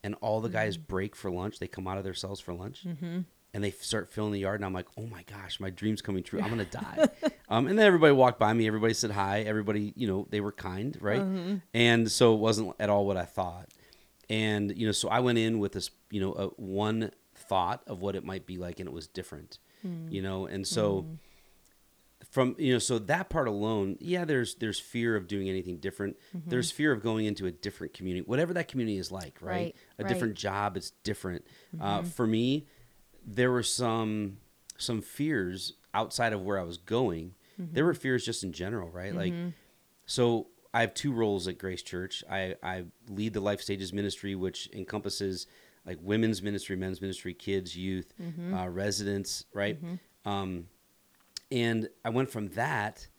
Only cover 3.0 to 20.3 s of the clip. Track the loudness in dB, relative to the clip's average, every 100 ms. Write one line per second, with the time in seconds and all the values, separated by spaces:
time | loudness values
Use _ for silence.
3 | -6 -4 -6 _ _ -4 -4 -4 -4 -2
4 | -2 -4 -2 0 0 -2 -2 -4 -6 -10
5 | -10 -10 -14 -14 -12 -6 -6 -2 0 0
6 | -2 -4 -2 -4 -2 -2 -4 -6 -6 4
7 | 4 4 -4 -4 0 2 4 8 10 10
8 | 10 10 8 8 4 6 4 4 2 2
9 | 0 2 2 2 2 0 2 0 0 -2
10 | 0 0 0 -2 -2 -4 -6 -4 -4 -2
11 | 0 2 2 -2 -2 -4 -2 4 6 6
12 | 4 6 8 8 4 2 0 -2 2 4
13 | 4 0 -2 -4 -4 -6 -16 -20 -20 -20
14 | _ _ -4 0 2 2 0 2 2 2
15 | 2 4 6 6 4 2 0 -2 -8 _
16 | _ -2 -2 0 -4 -6 -6 0 0 0
17 | -2 -6 _ -20 0 2 2 -2 -6 -4
18 | -2 -2 -4 -8 -8 -8 -8 -6 -8 -8
19 | -10 -10 -10 -12 -16 -20 _ _ -10 -8
20 | -6 -4 -4